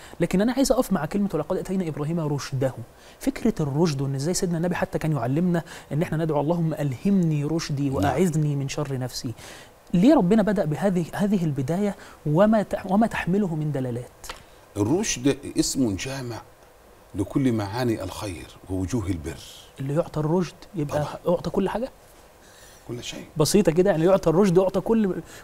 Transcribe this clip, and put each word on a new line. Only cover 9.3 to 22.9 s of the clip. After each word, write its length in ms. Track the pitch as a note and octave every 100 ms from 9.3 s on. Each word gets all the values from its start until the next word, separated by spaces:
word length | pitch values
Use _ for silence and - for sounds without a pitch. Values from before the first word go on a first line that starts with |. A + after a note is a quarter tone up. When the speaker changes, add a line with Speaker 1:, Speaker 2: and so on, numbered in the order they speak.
| A2+ - - - - -
Speaker 1:
ليه 200 | F3 A#3
ربنا 280 | D#4 F3+ A3+
بدأ 220 | G3 G#3
بهذه، 400 | D#3 D3 G3 F3+ E3
هذه 300 | - G3+ G3+
البداية، 520 | E3 C#3 C3+ F3 G#3 - - - D3+
وما 360 | D3+ G#3+ A3
ت-، 140 | F#3+ - F#3+
وما 160 | G3 A3+
تحمله 480 | - - G3 G3
من 180 | D#3+ D3+
دلالات؟ 540 | C#3 B2+ A#2+ B2 - - - - - - G2+
Speaker 2:
الرشد 600 | G#2 F3 A3 B2 C3+ B2+ - -
اسم 380 | D#3 C3 A#2+ F#2
جامع 400 | C3 C3+ B2 G#2+ - - - - - - -
لكل 380 | F2+ G2 D3 C3
معاني 500 | A2 G2+ A#2 B2 A2+
الخير 420 | F#2+ - G#2 D#2+ - - -
ووجوه 360 | F#2 F#2 B2 F#2
البر. 320 | E2+ D2 C#2 - - - -
Speaker 1:
اللي 140 | C3+
يعطى 260 | D3 - D#3
الرشد 340 | D3+ F3+ E3 - -
يبقى 240 | F#3+ D3 D3
Speaker 2:
طبعًا. 320 | C#3+ - -
Speaker 1:
يعطى 160 | F3 F3
كل 180 | G3+ F#3
حاجة؟ 200 | G#3 B3+ - - - - - - - - -
Speaker 2:
كل 160 | -